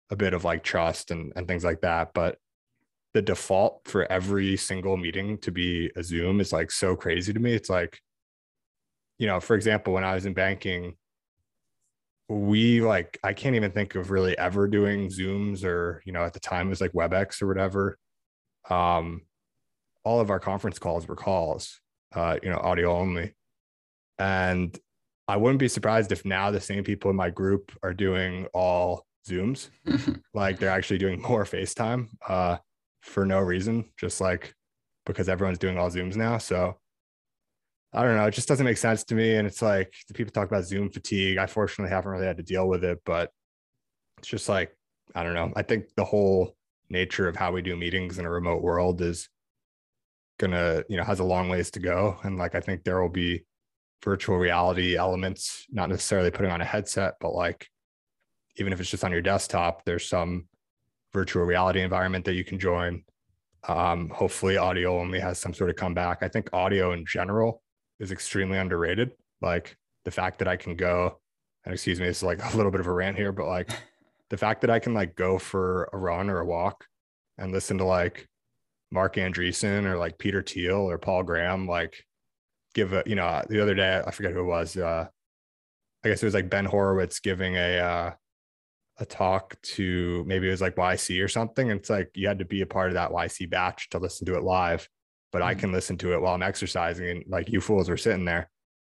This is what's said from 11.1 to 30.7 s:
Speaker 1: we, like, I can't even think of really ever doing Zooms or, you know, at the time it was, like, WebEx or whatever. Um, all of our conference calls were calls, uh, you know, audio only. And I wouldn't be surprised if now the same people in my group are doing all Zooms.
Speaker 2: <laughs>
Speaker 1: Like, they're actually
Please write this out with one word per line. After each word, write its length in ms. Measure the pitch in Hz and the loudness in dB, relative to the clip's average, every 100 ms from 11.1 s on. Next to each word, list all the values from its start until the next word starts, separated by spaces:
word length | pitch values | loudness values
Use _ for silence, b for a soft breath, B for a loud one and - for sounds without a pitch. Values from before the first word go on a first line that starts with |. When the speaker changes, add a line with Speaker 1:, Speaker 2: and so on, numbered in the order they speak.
| _ _ _ _ _ _ _ _ _ _ _ _ | _ _ _ _ _ _ _ _ _ _ _ _
Speaker 1:
we, 520 | 104 101 104 117 117 | -2 4 6 6 6
like, 380 | 113 98 85 - | 6 2 0 -4
I 100 | 98 | -4
can't 220 | 101 139 123 | -2 0 2
even 160 | 104 | 2
think 240 | 98 98 95 | 0 -2 -4
of 140 | 90 | -2
really 280 | 95 92 90 | 2 2 2
ever 300 | 90 98 101 | 0 2 4
doing 420 | 104 101 101 95 | 4 4 2 -2
Zooms 560 | 95 95 98 104 101 92 | -4 -4 -2 -2 -2 -2
or, 360 | 87 87 85 - | -2 -2 -6 -8
you 80 | |
know, 100 | 90 | -4
at 100 | 85 | -4
the 60 | - | -4
time 280 | - 90 92 | -6 -2 -2
it 20 | |
was, 120 | 95 | 0
like, 120 | 92 | -2
WebEx 480 | 87 82 92 98 - | 0 2 2 0 -2
or 60 | 101 | -2
whatever. 520 | 95 95 98 98 - _ _ _ _ _ _ - | 0 0 0 -2 -4 _ _ _ _ _ _ -2
Um, 540 | 90 87 87 82 85 - _ _ _ _ _ _ _ 107 | 2 4 2 0 -8 -14 _ _ _ _ _ _ _ 0
all 160 | 117 | 2
of 80 | 107 | 4
our 100 | 98 | 2
conference 400 | - 98 104 87 | 0 -2 -4 -4
calls 280 | 90 85 82 | -2 -4 -4
were 80 | 80 | -8
calls, 640 | - 95 82 - - - _ _ _ - | 0 0 0 -2 -8 -16 _ _ _ -2
uh, 220 | 85 80 | 0 0
you 80 | - | 0
know, 80 | 85 | 0
audio 380 | - 90 87 87 | 0 2 2 2
only. 400 | 92 87 82 - _ _ _ _ _ _ _ - | 2 0 -4 -8 _ _ _ _ _ _ _ -4
And 600 | 98 95 92 90 90 - _ _ _ _ - | 0 2 2 2 -2 -4 _ _ _ _ -2
I 100 | 101 | 2
wouldn't 220 | 117 135 | 4 4
be 80 | 131 | 2
surprised 440 | - 110 110 107 | 0 2 2 2
if 120 | 95 | -2
now 280 | 98 95 101 | 0 0 0
the 100 | 104 | 0
same 220 | - 101 98 | -2 -4 -2
people 260 | 104 101 | -2 0
in 60 | 98 | 2
my 120 | 87 | 0
group 480 | 85 95 98 - - | 0 2 2 0 -8
are 100 | 92 | -6
doing 540 | 90 98 92 92 90 92 | -2 0 0 -2 -4 -4
all 520 | 90 92 90 87 87 - _ - | 0 2 2 2 -2 -8 _ -6
Zooms. 420 | 90 98 135 - _ - | -2 -2 -2 -8 _ -2
Speaker 2:
<laughs> 360 | - - - - | 0 0 -4 -6
Speaker 1:
Like, 260 | 104 98 95 | -2 0 2
they're 100 | |
actually 280 | 95 | 2